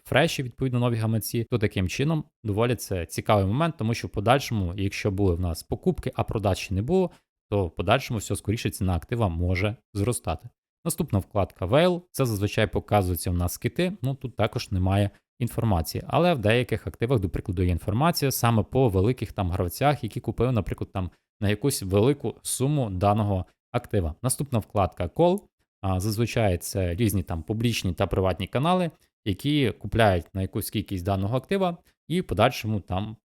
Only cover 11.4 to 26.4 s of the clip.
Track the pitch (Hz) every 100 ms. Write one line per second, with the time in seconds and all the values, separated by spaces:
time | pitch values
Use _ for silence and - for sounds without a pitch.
11.4 | 92 - 92 135 180 175 - - 127 101
12.4 | 101 - 107 101 - 104 92 90 - 87
13.4 | 87 - - - 180 208 131 135 123 -
14.4 | 107 120 - 98 92 98 101 - _ -
15.4 | 120 - 120 87 80 - - 143 175 147
16.4 | 101 117 123 107 - - 117 127 95 -
17.4 | - 87 90 85 - 107 160 - 139 -
18.4 | 117 113 95 127 127 92 101 127 101 -
19.4 | 92 87 90 - 139 143 107 120 - -
20.4 | 120 117 - 101 - 98 90 - _ -
21.4 | 101 104 143 - 95 101 120 143 110 -
22.4 | - - 131 151 113 92 101 104 104 95
23.4 | - _ _ 120 - 107 80 - 131 -
24.4 | 147 113 - 104 90 - 90 - 175 196
25.4 | - _ _ _ 95 92 104 107 117 123